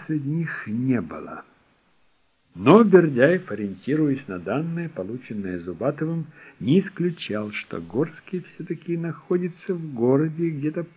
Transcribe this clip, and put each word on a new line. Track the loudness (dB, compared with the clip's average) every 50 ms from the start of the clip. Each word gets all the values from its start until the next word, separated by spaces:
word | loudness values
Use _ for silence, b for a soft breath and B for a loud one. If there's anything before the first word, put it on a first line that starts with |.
| -4
среди | -4 -4 -2 -2 -2
них | -2 -2 -4 -4 -6 -10 -8
не | -6 -4 -2 0 2 0 0
было. | -2 -6 -10 -12 -12 -14 -14 -16 -18 _ _ _ _ _ _ _ _ _ _ _ _ _ _ _ _ _ _ _ _ _ _
Но | 2 6 8 10 10
Бердяев, | 10 10 8 8 6 6 4 4 6 6 4 2 -2 -6
ориентируясь | -6 -6 -6 -6 -8 -8 -4 -2 0 0 2 0 0 -2 -4 -8
на | -10 -8
данные, | -4 -2 -2 -2 -2 -4 -4 -6 -6 -8
полученные | -8 -8 -8 -8 -8 -10 -10 -10 -8 -6 -6 -6 -6 -6
Зубатовым, | -6 -8 -8 -4 -4 -4 -2 -2 -4 -4 -4 -6 -6 B B B B B B B
не | 0 4 4 4
исключал, | 4 2 -4 -4 -4 -4 -4 -6 -8 -6 -6 -6 -6 -6
что | -8 -10 -10 -8 -10 -10
Горский | -10 -4 -2 -2 -2 -2 -6 -14 -12 -10 -10 -8 -10 -12 -14
все-таки | -14 -10 -8 -10 -8 -6 -6 -6
находится | -4 -4 -6 -8 -10 -4 -2 -2 -2 -2 -4 -8 -10 -8 -8 -6
в | -6 -6 -8
городе | -4 0 2 4 4 4 2 0 -2 -2 -4
и | -2
где-то | -2 -4 -4 -4 -4 -6 -8 -10 _